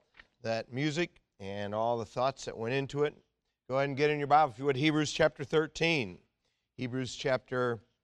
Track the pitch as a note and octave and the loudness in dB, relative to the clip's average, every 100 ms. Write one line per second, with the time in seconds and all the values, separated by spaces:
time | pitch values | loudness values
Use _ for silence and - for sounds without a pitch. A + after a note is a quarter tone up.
0 | _ - - _ A#2 A2+ A2 A#2+ D3+ D3 | _ -20 -20 _ -4 -4 -4 -4 -2 -2
1 | F3 _ _ - G2 G2+ G2+ G#2 A2+ A#2+ | -4 _ _ -16 -10 -6 -4 -2 0 0
2 | A2 - C3 C3 - - A2+ C3+ C3+ C#3 | -4 -2 -2 -2 -10 -8 -4 -2 -2 -2
3 | D3 - _ _ _ _ - C3 C#3+ C3+ | -2 -4 _ _ _ _ -4 -2 0 2
4 | D3 D3+ C#3+ D3 D#3 G#2+ C#3 C3 D#3 D3+ | 2 2 4 6 4 0 -2 2 2 2
5 | D3 - D#3 - C#3+ D#3+ D#3 - E3 E3 | 0 2 2 2 -2 0 0 0 2 2
6 | G2+ F2 _ _ _ _ _ - B2+ B2+ | -2 -8 _ _ _ _ _ -8 -6 -4
7 | B2 - C#3+ B2+ - B2+ B2 A2+ - _ | -6 -4 0 0 0 0 0 -2 -8 _